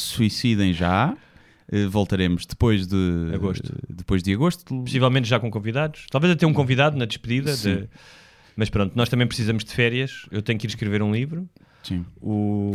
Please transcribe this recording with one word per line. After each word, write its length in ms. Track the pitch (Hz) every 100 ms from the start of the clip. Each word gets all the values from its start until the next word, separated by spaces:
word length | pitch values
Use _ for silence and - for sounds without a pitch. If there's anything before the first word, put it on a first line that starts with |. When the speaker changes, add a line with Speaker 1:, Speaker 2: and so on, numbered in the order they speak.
| -
Speaker 1:
suicidem 640 | - 110 - 123 107 98
já. 420 | 85 87 92 143 285 - - - _ -
Eh, 140 | 104 101
voltaremos 640 | 104 95 95 90 87 -
depois 400 | - 117 107 92
de 80 | 95 92 85 82
Speaker 2:
Agosto. 400 | 95 98 87 - - -
Speaker 1:
depois 360 | 87 - 95
de 100 | 92
agosto. 300 | 98 165 - - 131
Speaker 2:
Possivelmente 440 | 123 127 127 131 113
já 120 | 120
com 120 | 113
convidados. 560 | 107 107 120 156 151 -
Talvez 240 | - 175
até 140 | 165 165
um 40 |
convidado 440 | 147 127 127 147 147
na 80 | 113
despedida. 480 | - 117 123 143
Speaker 1:
Sim. 220 | 131 104 92
Speaker 2:
De... 140 | 101 - - - - - - -
Mas 160 | 107
pronto, 220 | 107 98 117
nós 120 | 117
também 200 | 123 120
precisamos 360 | - 110 113
de 80 | -
férias. 540 | - 120 123 135 - -
Eu 100 | 101
tenho 160 | 101 110
que 80 | 110
ir 40 |
escrever 340 | 101 107 104
um 80 | 104
livro. 340 | 107 139 165 185 _ _ _
Speaker 1:
Sim. 200 | - 90 87 -
Speaker 2:
O 520 | 104 107 104 104 101